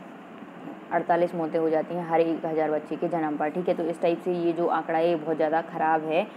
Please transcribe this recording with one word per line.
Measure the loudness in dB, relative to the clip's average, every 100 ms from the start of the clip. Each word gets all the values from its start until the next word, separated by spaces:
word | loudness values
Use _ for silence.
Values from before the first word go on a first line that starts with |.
| -18 -18 -18 -16 -16 -14 -14 -14 -2
अड़तालीस | 0 2 2 2
मौतें | 0 -2 0
हो | 2
जाती | 2 0
हैं | -4 2
हर | 2
एक | 4 0 -2
हज़ार | 0 0
बच्चे | 0 -2 -4
के | -2
जन्म | 0 -2 -2
पर, | -2
ठीक | 0 0
है। |
तो | 0
इस | -2 0
टाइप | 0 2
से | 0
ये | 0 0
जो | 2 0
आंकड़ा | 0 0 2
है | 2
ये | 2
बहुत | 0 0
ज़्यादा | 2 2
ख़राब | 0 0 2 2
है | 2 0 0